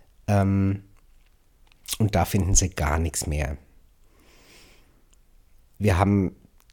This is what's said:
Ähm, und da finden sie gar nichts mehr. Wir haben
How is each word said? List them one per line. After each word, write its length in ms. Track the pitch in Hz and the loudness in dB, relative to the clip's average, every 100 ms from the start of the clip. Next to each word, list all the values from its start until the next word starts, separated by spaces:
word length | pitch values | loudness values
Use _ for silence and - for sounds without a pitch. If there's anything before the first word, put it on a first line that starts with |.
| _ _ - | _ _ -2
Ähm, 560 | 101 98 98 98 101 - - _ - _ _ _ _ _ _ - - | 2 2 2 0 -2 -8 -20 _ -20 _ _ _ _ _ _ -14 -4
und 160 | 107 | -2
da 100 | 87 | 0
finden 300 | 87 101 87 | 0 0 2
sie 160 | 101 87 | 0 0
gar 280 | - 85 82 | -2 -2 -2
nichts 280 | 82 - - | -2 -4 -6
mehr. 320 | 76 69 71 - _ _ _ _ _ _ - - - - - _ _ _ _ _ _ _ - _ - | -4 -4 -8 -16 _ _ _ _ _ _ -20 -20 -20 -20 -20 _ _ _ _ _ _ _ -20 _ -4
Wir 200 | 104 90 | 0 2
haben 360 | 101 101 90 - _ _ _ | 4 2 0 -6 _ _ _